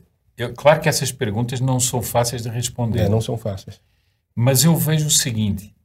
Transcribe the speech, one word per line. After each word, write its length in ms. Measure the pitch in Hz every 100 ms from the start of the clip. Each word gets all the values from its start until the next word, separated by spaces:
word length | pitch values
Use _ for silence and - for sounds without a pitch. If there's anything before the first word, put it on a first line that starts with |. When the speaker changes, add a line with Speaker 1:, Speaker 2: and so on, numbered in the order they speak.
| _ _ _ -
Speaker 1:
eu, 160 | 120
claro 260 | - 147 156
que 80 | 160
essas 240 | - 127
perguntas 480 | - 110 104 123 127
não 200 | 131 127
são 220 | - 123
fáceis 400 | - 120 117 123
de 80 | 113
responder. 520 | 117 120 - 113 110
Speaker 2:
É, 80 | 101
não 120 | 113
são 160 | - 113
fáceis. 440 | 104 92 - - _ _ _ _ _
Speaker 1:
Mas 300 | - 123 127
eu 120 | 165 156
vejo 320 | 147 156 151
o 40 |
seguinte: 640 | - 131 110 107 90 - _